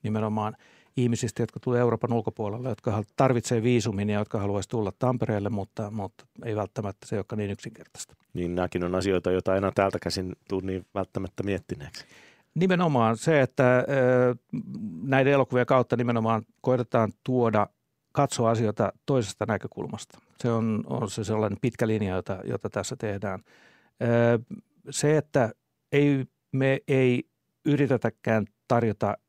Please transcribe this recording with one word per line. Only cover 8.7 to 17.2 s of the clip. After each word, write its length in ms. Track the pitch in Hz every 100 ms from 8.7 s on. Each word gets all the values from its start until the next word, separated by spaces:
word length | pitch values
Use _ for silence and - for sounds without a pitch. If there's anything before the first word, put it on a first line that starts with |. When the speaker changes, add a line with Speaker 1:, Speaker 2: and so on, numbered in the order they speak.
| 95
Speaker 2:
on 120 | 87 92
asioita, 360 | 95 92 87
joita 220 | 92 90
ei 40 | 95
enää 140 | 98 92
täältä 240 | 98 87
käsin 360 | 87 95 92 - _
tule 120 | 98
niin 240 | 95 95 90 101
välttämättä 480 | 95 - 98 -
miettineeksi. 600 | 98 95 - - 143 - - - - _ _ -
Speaker 1:
Nimenomaan 640 | 185 180 175 135 113 113
se, 240 | - 156
että, 360 | 127 - 127 127
ö, 580 | - 139 127 127 123 123 _ - - 127 104 82
näiden 300 | 135 135 135
elokuvien 320 | 139 131 127 120
kautta 300 | 135 120 123
nimenomaan 480 | 120 117 110 110 117 _
koitetaan 520 | 127 127 120 120 110 -